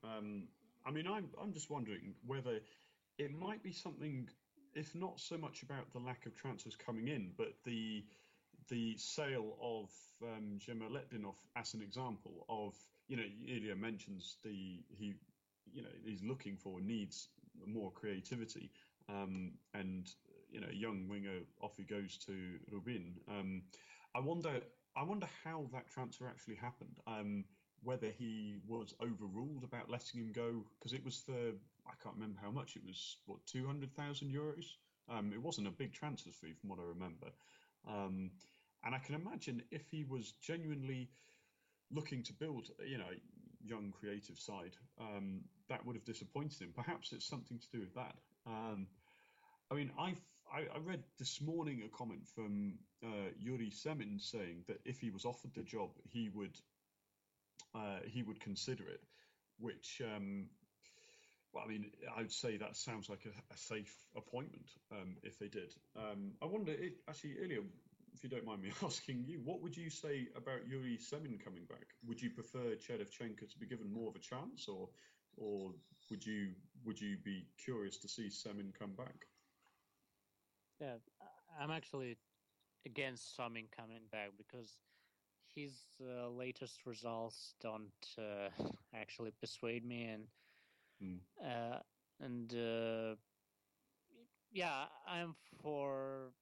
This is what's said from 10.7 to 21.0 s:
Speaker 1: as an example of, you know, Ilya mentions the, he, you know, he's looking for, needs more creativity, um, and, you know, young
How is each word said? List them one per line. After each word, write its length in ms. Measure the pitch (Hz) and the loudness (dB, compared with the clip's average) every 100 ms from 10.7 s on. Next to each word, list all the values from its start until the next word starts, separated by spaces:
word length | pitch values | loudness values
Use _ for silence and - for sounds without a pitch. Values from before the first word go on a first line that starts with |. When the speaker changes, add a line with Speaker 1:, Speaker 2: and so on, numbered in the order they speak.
| 113 110 139 - 120 104 98 - - | 0 2 0 0 0 0 -2 -4 -2
Speaker 1:
as 180 | 110 | 0
an 80 | 110 | 0
example 640 | 101 110 123 101 - 85 - | -2 0 2 0 -4 -10 0
of, 260 | 110 104 - - - - | 2 2 -2 -14 -20 0
you 100 | 131 | 2
know, 60 | 107 104 127 | 2 -2 0
Ilya 280 | 127 104 95 | 2 4 4
mentions 600 | 113 107 101 98 - - | 2 0 -2 -4 -4 -4
the, 360 | 113 101 95 90 - | -2 -2 -2 -4 -8
he, 240 | 92 104 98 - _ _ _ - | -2 -2 -2 -8 _ _ _ -12
you 100 | 98 | -8
know, 60 | 113 85 | -8 -6
he's 200 | 110 98 | -2 0
looking 340 | 101 131 104 98 | 0 0 -2 -4
for, 240 | 98 92 | -4 0
needs 480 | 95 113 101 - - - - - 98 | 2 4 2 -2 -8 -12 -18 -10 -2
more 240 | 113 98 | 0 0
creativity, 800 | - 107 95 92 123 110 - - - - _ - | 0 0 0 0 0 0 -4 -8 -12 -20 _ -4
um, 420 | 101 98 95 92 - _ | 0 2 2 0 -2 _
and, 360 | 104 95 92 92 - - - - | 0 2 2 -2 -8 -18 -20 -8
you 100 | - | -4
know, 60 | 90 | -2
young 360 | 98 113 101 | 0 2 2